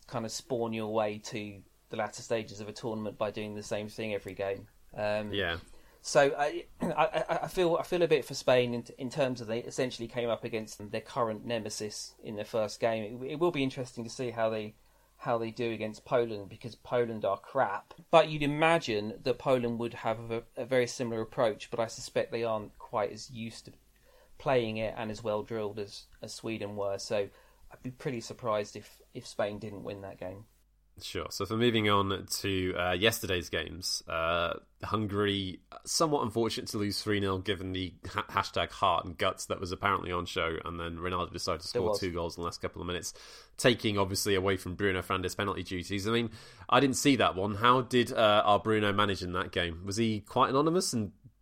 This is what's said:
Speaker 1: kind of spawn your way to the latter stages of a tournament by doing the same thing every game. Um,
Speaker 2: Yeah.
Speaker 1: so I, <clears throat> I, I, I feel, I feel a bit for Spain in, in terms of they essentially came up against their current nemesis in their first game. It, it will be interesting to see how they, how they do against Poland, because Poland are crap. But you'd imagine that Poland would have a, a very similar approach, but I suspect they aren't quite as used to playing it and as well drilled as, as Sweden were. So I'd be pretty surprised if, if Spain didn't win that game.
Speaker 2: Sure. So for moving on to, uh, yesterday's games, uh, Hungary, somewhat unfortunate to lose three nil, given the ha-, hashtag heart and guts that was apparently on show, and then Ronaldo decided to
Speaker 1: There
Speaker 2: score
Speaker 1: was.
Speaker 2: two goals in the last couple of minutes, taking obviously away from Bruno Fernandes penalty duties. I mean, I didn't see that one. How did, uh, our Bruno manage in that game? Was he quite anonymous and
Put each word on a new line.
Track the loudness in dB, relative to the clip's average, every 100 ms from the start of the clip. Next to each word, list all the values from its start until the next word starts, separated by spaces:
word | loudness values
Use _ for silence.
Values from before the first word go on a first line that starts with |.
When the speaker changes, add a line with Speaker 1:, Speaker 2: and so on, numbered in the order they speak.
| -8
Speaker 1:
kind | -6
of | -6
spawn | -8 -4 -2 0
your | -2 -2
way | 0 0 -2 -8
to | -8 -8 -12 -18 _ _
the | -4
latter | -4 -6
stages | -4 -2 -2 -10
of | -10
a |
tournament | -8 -6 -4 -6 -2
by | -4
doing | -2 -6
the | -8
same | -6 -6 -6
thing | -6 -4
every | -4 -6
game. | -6 -4 -4 -8 _ -14 -4
Um, | -2 0 -2
Speaker 2:
Yeah. | 0 0 -2 -6 -20 -20 -14
Speaker 1:
so | 2 6 6 4
I, | 0 -2 -10
<clears throat> | -6
I, | -2 2 2 2 -2
I, | -2
I | -2
feel, | 2 2 2
I |
feel | 0 2
a | 4
bit | 4
for | 2
Spain | -2 4 4 4
in, | 0 -8 -8
in | -6
terms | 0 0 0
of | -4
they | -6
essentially | -4 -2 -2 -4 -6
came | -2 0
up | -2
against | -2 -6 -6 -10 -8
their | -8
current | -6 -2 -2 -2 -4
nemesis | -4 -4 -6 -6 -8 -12 -14
in | -10
their | -10
first | -4 -2 -2 0
game. | 0 0 -4 -8
It, | -8
it | 0
will | 0
be | 2
interesting | 0 -2 -8 -8
to | -8
see | -6 -4
how | 0 0
they, | 0 -4 -10 _ _ _ _
how | 0 0
they | 0
do | -2 -2
against | -2 -4 -6
Poland, | 2 4 4 0 -8
because | -12 -12 -14
Poland | -2 0 0 0
are | 0 0
crap. | 0 0 2 0 -8 -20 4
But | 6 6
you'd | 2
imagine | 0 4 4 4 2 -2 -2 -4
that | -2 0
Poland | 2 2 2 -2
would | -4
have | -4 -2 -2 -2
a, | -6 -6 -8
a |
very | 0 2 2
similar | 0 -4 -2
approach, | -4 2 2 2 -4
but | -2
I | -2
suspect | -4 -4 -2 0
they | 0
aren't | 0 -2 -4 -14
quite | -6 -2 -2
as | -4 -12
used | -10 -10 -12
to | -18 -20 _ _ _ -20 -20 -6
playing | 2 4 2 0
it | -4 -4
and | -6
as | -4
well | -2 -2
drilled | -2 -4 -4 -4
as, | -8 -12 -18 -16
as | -14
Sweden | -8 -6 -4 -4 -2
were. | -2 -2
So | 0 0 0 -6 -20 _ -20
I'd | -14
be | -12
pretty | -8 -6 -6
surprised | -8 -6 0 0 -2 -8
if, | -16 -20 _
if | -14 -6
Spain | -2 -2 -2
didn't | -8 -8
win | -8 -8
that | -10 -10
game. | -10 -10 -16 _ _ _ _ -18
Speaker 2:
Sure. | -10 -8 -6
So | -4 -2
for | 2
moving | 4 4 4
on | 4 4 -2 -4 -4
to, | -2 0 0 0
uh, | 0
yesterday's | 2 2 2 0 -2 -2
games, | -4 -4 -6 -6 -6 -4
uh, | -2 0 2 0 -2 -10 _
Hungary, | -4 -2 0 0 2 0 -2 -8 _ -14 -4
somewhat | 0 2 2
unfortunate | 0 0 0 0 -4
to | -2
lose | -2 -2
three | 0 2
nil, | 2 0
given | -2 -4 -4
the | -4 -6 -8 -8
ha-, | -6 -2
hashtag | -2 0 0 -2
heart | 2 2 2
and | 0 -2
guts | 0 0 -4
that | -6
was | -4
apparently | -2 0 0 0
on | -4 -2
show, | -2 -2 -2
and | -6 -6
then | -6 -6
Ronaldo | -4 -2 -2
decided | -4 -4 -4
to | -4
Speaker 1:
There | 0
Speaker 2:
score | 0
Speaker 1:
was. | 0
Speaker 2:
two | -2
goals | -2 -4 -4
in |
the | -6
last | -6
couple | -8 -6
of | -6
minutes, | -6 -6 -12 -16 -20 -16 2
taking | 4 4 2 2
obviously | 2 0 2
away | 4 4 2
from | -2
Bruno | 0 2 2
Fernandes | 0 -2 -2 -2
penalty | -2 -2
duties. | -4 -6 -4 -2 0
I |
mean, | 0 0 -6 -18 -16 2
I | 4
didn't | 4 4
see | 6
that | 6 4 2
one. | 0
How | 4 6 6
did, | 6 4 4
uh, | 6 8 8
our | 8 6
Bruno | 6 4 4
manage | 4 4 2
in | -2
that | -2 0
game? | 0 0 -2 -4
Was | 0
he | 0 0
quite | 0 2 4
anonymous | 4 4 2 2
and | 0 -2 -6 -20 -20